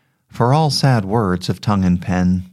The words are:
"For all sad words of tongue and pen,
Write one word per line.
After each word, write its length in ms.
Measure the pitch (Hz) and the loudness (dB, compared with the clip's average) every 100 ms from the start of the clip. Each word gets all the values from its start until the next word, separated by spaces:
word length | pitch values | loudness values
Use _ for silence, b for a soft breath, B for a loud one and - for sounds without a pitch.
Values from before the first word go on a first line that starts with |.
| _ _ _ | _ _ _
"For 260 | - 120 | -2 2
all 160 | 147 156 | 2 0
sad 340 | - 139 120 | 0 0 0
words 440 | 95 113 98 90 - | 0 -2 0 -2 -4
of 120 | 92 | -6
tongue 240 | - 101 | -2 0
and 160 | 92 87 | 2 0
pen, 460 | 90 90 90 92 - | 0 0 0 0 -4